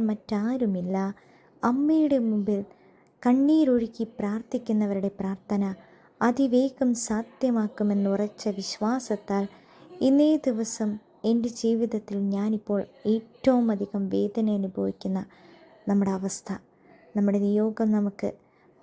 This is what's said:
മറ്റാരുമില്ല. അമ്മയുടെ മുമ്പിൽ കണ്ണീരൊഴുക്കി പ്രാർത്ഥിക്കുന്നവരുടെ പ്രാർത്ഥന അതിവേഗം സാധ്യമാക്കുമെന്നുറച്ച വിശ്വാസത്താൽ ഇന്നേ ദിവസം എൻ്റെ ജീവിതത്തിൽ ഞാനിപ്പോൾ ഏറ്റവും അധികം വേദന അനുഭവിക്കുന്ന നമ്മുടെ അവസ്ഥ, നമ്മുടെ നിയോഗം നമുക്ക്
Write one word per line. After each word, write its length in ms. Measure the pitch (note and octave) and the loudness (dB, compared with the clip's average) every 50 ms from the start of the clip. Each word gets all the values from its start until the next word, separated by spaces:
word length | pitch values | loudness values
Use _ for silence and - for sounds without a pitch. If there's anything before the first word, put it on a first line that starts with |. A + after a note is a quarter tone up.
| A3+ | 0
മറ്റാരുമില്ല. 920 | G#3+ G#3+ G#3+ - - A3 G3+ G#3 A#3 B3+ C4 B3+ G#3 F#3+ F3+ F3 F3+ F#3+ F#3+ F#3+ G3 G3+ - _ _ _ _ _ _ _ _ - | 0 -2 -4 -4 -4 -4 -2 -2 -2 -2 -2 -2 -2 -2 -2 -4 -2 -2 -2 -2 -4 -6 -10 _ _ _ _ _ _ _ _ -2
അമ്മയുടെ 560 | A#3 B3 C4+ C#4+ D4+ D#4+ D#4+ D#4 D4 C#4 C4 | -2 0 2 2 2 4 4 4 4 2 2
മുമ്പിൽ 400 | A#3 A3+ A3 G#3 G3+ G3 G#3 G3 G3 - - _ _ - _ _ _ _ _ _ - | 2 2 0 0 0 0 -2 -2 -4 -8 -14 _ _ -20 _ _ _ _ _ _ 2
കണ്ണീരൊഴുക്കി 840 | B3 B3 C4+ C4+ C#4+ D#4 D#4+ D#4 C4 B3 A#3+ A#3 A3+ - - A3+ A3 - | 2 4 4 4 4 6 4 4 4 4 2 0 -2 -4 -6 -8 -8 -6
പ്രാർത്ഥിക്കുന്നവരുടെ 920 | - A3 G3+ G#3 A3 A#3 - - B3 A#3+ - A3 G#3+ G#3+ G3+ G3+ G3 F#3+ G3+ | -6 -4 -4 -4 -6 -6 -6 -6 -6 -4 0 0 0 0 0 -2 -2 -2 -4
പ്രാർത്ഥന 540 | G3 - F#3+ F#3+ G3 F#3+ - _ G#3+ G3+ G3+ G3 F#3+ - - - - - _ _ _ _ | -4 -4 -6 -6 -6 -6 -6 _ -2 -2 0 -2 -4 -8 -14 -20 -20 -20 _ _ _ _
അതിവേഗം 680 | - A#3 A#3+ B3+ C#4 C4 A#3 B3 C4 C4+ C4 - C4+ B3 A#3+ | 0 0 2 2 0 2 4 2 2 2 0 0 0 0 0
സാധ്യമാക്കുമെന്നുറച്ച 1500 | A#3 - - A3 G#3+ A#3 A#3 - - - C4 A#3+ A3+ G#3+ G#3 - - G#3+ G#3 G3+ G3+ G3 G3 G3 G3 G#3 G#3 - - - A3 | 0 -2 -2 -4 -4 -4 -8 -8 -4 -2 0 0 0 0 -2 -2 -2 0 0 2 2 2 0 0 0 -2 -4 -6 -6 -6 -4
വിശ്വാസത്താൽ 960 | G3 G3 F#3+ - - - G#3+ G#3+ B3 C4 B3 - G#3+ G#3 - - G3 G3+ G3+ G3+ - - - - - - - - - - | -4 -4 -6 -8 -8 -4 -2 -2 -2 -2 -2 -4 -4 -6 -4 -2 -2 -2 -2 -4 -6 -16 -20 -20 -20 -20 -20 -20 -6 0
ഇന്നേ 280 | - C4 C4+ C#4+ D4 D4+ D#4 D4+ - | 2 4 6 6 6 4 4 2 2
ദിവസം 440 | C4+ A#3 G#3+ A3+ - - - A3 G#3+ G#3 G#3+ - _ _ _ - | -2 -2 -2 -2 -4 -4 -4 -4 -4 -4 -6 -10 _ _ _ -2
എൻ്റെ 240 | G#3+ A#3 A#3 A3+ A#3+ | 0 0 0 0 -2
ജീവിതത്തിൽ 680 | A#3 - - A3+ A3+ A3+ A#3 A#3 A3+ G#3+ G#3+ - G#3 G3+ G3+ G3 | -6 -2 0 0 2 2 0 -2 -2 -6 -6 -6 -4 -2 -2 -2
ഞാനിപ്പോൾ 500 | G3 G3 G3+ G#3+ G#3+ G#3+ - - G#3 G3+ F#3+ - _ - - | -2 -2 0 -2 -2 -4 -2 -2 -2 -2 -2 -6 _ -6 -2
ഏറ്റവും 600 | G#3 A3 A3+ A3+ - - - - C4 B3+ B3 A#3+ A3+ | 0 0 0 -2 -8 -18 0 2 2 4 4 2 2
അധികം 320 | G#3+ F#3+ G3+ G3+ - G3+ G3 F#3+ | 0 -2 -4 -4 -4 -4 -4 -2
വേദന 380 | F#3+ G3 G3+ G3+ G3+ A#3 A3 G#3+ | 0 0 0 0 0 -2 0 0
അനുഭവിക്കുന്ന 680 | G#3 G3+ G3 F#3+ F#3+ G3 G3 G3 F#3+ - - G3 F#3+ F#3 - - - - - - - - - - - - - - | 0 0 -2 -4 -4 -2 -4 -4 -4 -4 -6 -4 -4 -4 -4 -8 -14 -20 -20 -20 -20 -20 -20 -20 -20 -12 -4 0
നമ്മുടെ 240 | G3+ G3+ G3 F#3+ | 0 2 2 0
അവസ്ഥ, 380 | F#3+ F#3 F#3+ F#3+ - - - - G3 - - _ _ _ _ _ - - - - - | 0 -2 -2 -4 -4 -4 -6 -8 -10 -10 -12 _ _ _ _ _ -20 -20 -20 -6 -2
നമ്മുടെ 260 | G#3 G3+ G3+ G3 G3+ | 0 2 2 2 2
നിയോഗം 500 | G3+ G3+ G#3 G#3 G#3+ A3 G#3+ - A3+ A3 | 2 2 2 2 2 0 0 0 0 2
നമുക്ക് 380 | G#3+ G#3+ G#3 G3+ G3+ - - G3 - - _ _ _ _ _ _ _ _ | 2 2 2 0 -2 -4 -6 -6 -6 -8 _ _ _ _ _ _ _ _